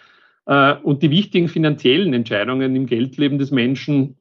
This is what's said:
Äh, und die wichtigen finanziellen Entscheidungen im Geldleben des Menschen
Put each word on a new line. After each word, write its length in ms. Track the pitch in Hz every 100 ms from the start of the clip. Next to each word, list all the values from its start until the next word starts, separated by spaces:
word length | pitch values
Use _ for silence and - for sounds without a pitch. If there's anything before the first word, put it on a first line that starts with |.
| _ _ _ _ -
Äh, 300 | 143 135 143
und 280 | - 139
die 80 | 156
wichtigen 360 | 165 208 180 170
finanziellen 640 | 170 156 143 123 151 190
Entscheidungen 640 | 123 113 104 107 131 131 131
im 100 | 131
Geldleben 520 | 117 135 - 143 143
des 140 | 135
Menschen 640 | 135 120 135 - 143 135 -